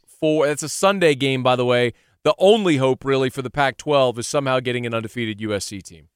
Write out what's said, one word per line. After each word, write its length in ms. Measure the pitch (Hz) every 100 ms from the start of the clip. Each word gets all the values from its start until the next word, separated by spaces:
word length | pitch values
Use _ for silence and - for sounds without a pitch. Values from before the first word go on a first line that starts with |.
| _
for, 400 | _ 156 156 147
it's 160 | 147
a 60 | 151
Sunday 460 | - 190 202 170 135
game, 260 | 135 131
by 140 | 127 123
the 80 |
way. 280 | 123 123 120 - _ _
The 120 | 151 -
only 380 | 190 220 185 139
hope, 280 | 131 127
really, 260 | 135 135 131
for 120 | 135
the 80 | 127
Pac-twelve 680 | 143 135 - - 143 127 117
is 80 | -
somehow 300 | 147 135 131
getting 260 | 123 123 120
an 80 |
undefeated 460 | 113 110 123 113 107
U 120 | 107
S 100 | 101 -
C 140 | 101
team. 280 | - 82 76